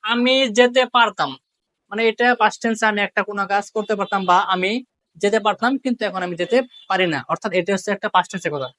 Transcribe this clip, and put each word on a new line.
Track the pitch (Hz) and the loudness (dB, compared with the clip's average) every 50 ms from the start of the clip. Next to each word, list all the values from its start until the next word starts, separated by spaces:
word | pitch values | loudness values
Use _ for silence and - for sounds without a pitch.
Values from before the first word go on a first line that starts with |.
| - 214 | -2 -2
আমি | 233 240 247 254 262 269 269 240 202 | 0 2 2 4 4 2 2 2 4
যেতে | 240 247 247 240 262 254 247 - | 4 4 6 4 2 0 2 2
পারতাম, | 247 233 214 196 - 156 139 131 - _ _ _ _ _ _ _ _ _ _ | 2 2 2 2 -2 -4 -4 -4 -12 _ _ _ _ _ _ _ _ _ _
মানে | 202 214 226 226 | -6 0 0 0
এটা | 214 - 240 247 247 - | 2 2 2 2 4 4
past | 214 214 - - - | 2 0 0 -2 -4
tense, | 233 226 214 226 214 | -4 -2 0 0 0
আমি | 208 202 202 | 0 0 -4
একটা | 190 _ 208 196 208 | -2 _ -4 -4 -4
কোনো | 202 202 196 185 202 | -4 -6 -4 0 -2
কাজ | 202 202 - _ | -2 -2 -2 _
করতে | 220 208 - 214 202 | -6 -2 -2 -2 -4
পারতাম | 196 - 208 196 190 180 | -2 -2 -2 -2 2 4
বা | 180 185 226 196 190 | 4 4 4 2 0
আমি | 185 185 190 220 262 254 _ _ _ _ _ _ 160 | 0 0 -2 -2 -4 -6 _ _ _ _ _ _ -2
যেতে | 202 202 214 220 202 | 0 0 0 2 0
পারতাম, | 214 196 - 220 247 277 254 _ | 0 -2 0 0 -2 -2 -2 _
কিন্তু | 262 240 - 214 196 | -4 -4 -2 -4 -6
এখন | 185 185 180 | -4 -6 -6
আমি | 180 175 165 | -6 -4 -6
যেতে | 175 180 226 254 247 - - - - _ | -2 0 0 0 0 -2 -14 -20 -6 _
পারি | 190 190 185 175 156 | 0 0 0 0 0
না, | 135 - - | -4 -4 -4
অর্থাৎ | 160 - - 214 175 185 | -6 -4 -4 -2 -2 0
এটা | 170 185 196 | 0 0 -2
হচ্ছে | 190 - 208 202 | -2 -2 -4 -6
একটা | - - 208 - | -4 -4 0 2
past | 185 175 - | 2 0 0
tense | - 185 - | -8 -6 -6
এর | 165 147 | -4 -4
কথা। | 139 131 123 _ | -4 -8 -8 _